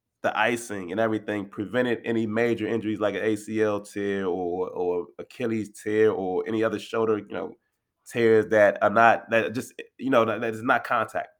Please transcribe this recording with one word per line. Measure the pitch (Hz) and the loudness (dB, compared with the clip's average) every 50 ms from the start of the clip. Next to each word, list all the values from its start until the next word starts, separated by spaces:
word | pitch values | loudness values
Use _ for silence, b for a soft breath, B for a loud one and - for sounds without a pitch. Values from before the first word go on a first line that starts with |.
| _ _ _ _ | _ _ _ _
the | - 101 - 95 | -6 -4 -2 0
icing | 107 117 120 117 120 - 104 98 92 82 | 0 0 0 -2 -6 -8 -10 -8 -8 -6
and | 90 107 | -2 -2
everything | 113 110 110 104 104 - 104 104 98 101 | 0 0 0 -2 -4 -4 -6 -6 -6 -8
prevented | - - 101 92 107 127 123 123 113 113 - | -8 -8 -8 -4 -2 -2 0 0 -2 -2 -2
any | 117 113 110 117 | -2 -2 -2 -2
major | 104 104 113 120 117 117 101 107 | -2 0 0 0 0 0 -2 -2
injuries | 95 113 113 101 107 107 92 | -2 -2 -2 -2 -4 -2 -2
like | 107 104 98 | -2 -2 -2
an | 92 101 | -2 -2
A | 113 110 | -2 -2
C | 104 - - 110 110 | -2 -4 -4 -2 0
L | 107 107 104 101 | 0 0 0 -2
tear | 101 - - 104 101 101 98 98 98 | -6 -8 -8 -6 -4 -2 -2 -2 -2
or, | 92 87 92 90 87 87 92 90 - | -4 -4 -4 -4 -4 -4 -4 -6 -6
or | - 90 90 90 90 87 80 - _ - | -6 -4 -2 -2 -2 -2 -4 -8 _ -18
Achilles | - - - - 123 113 113 110 101 101 - - | -18 -14 -10 -6 -4 -4 -4 -4 -4 -8 -12 -10
tear | - 107 107 107 110 110 | -6 0 2 4 4 4
or | 95 - 98 92 92 87 - | 4 2 -2 -2 -2 -2 -2
any | - 110 110 110 | -2 -2 0 0
other | 113 107 104 | 0 -2 -4
shoulder, | - - - 113 113 110 107 104 | -6 -6 -4 -2 0 0 0 -2
you | 101 - | -4 -6
know, | 95 90 90 90 - _ _ _ _ _ _ _ _ _ _ - | -8 -8 -8 -8 -12 _ _ _ _ _ _ _ _ _ _ -8
tears | - 120 117 113 110 107 104 - | -2 2 4 6 6 6 4 4
that | 110 107 104 98 - - | 6 6 6 6 6 4
are | - 104 | 2 2
not, | 101 113 117 113 107 - - - | 6 6 6 6 6 4 0 0
that | 113 113 101 78 110 | 0 0 0 0 -2
just, | 127 117 - - - - - _ - | -6 -8 -8 -12 -16 -18 -16 _ -8
you | 117 131 | -2 2
know, | 131 117 113 | 4 4 4
that, | 110 107 110 | 2 0 -2
that | 120 117 110 | -4 -6 -6
is | 110 | -4
not | 113 131 127 117 - | -2 0 0 0 0
contact. | - 127 117 110 - - 90 - - _ _ | -2 -2 -2 -2 -2 -4 -6 -8 -8 _ _